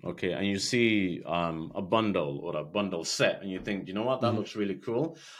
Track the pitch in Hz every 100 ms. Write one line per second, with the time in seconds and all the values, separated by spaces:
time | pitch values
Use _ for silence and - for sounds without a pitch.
0 | 87 87 95 80 98 98 - 123 113 107
1 | 90 87 - 87 85 80 82 98 92 113
2 | 107 92 73 71 85 76 76 101 101 85
3 | 80 - 117 - 98 92 110 98 82 98
4 | 120 131 117 110 98 107 101 92 - 117
5 | 160 - -